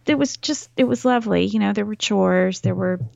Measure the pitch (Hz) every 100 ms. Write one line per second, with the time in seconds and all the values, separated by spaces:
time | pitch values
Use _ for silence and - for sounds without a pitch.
0 | - 285 277 - - 294 - - 247 240
1 | 254 247 220 180 190 214 202 202 208 214
2 | - 202 185 185 185 185 190 185 185 180
3 | -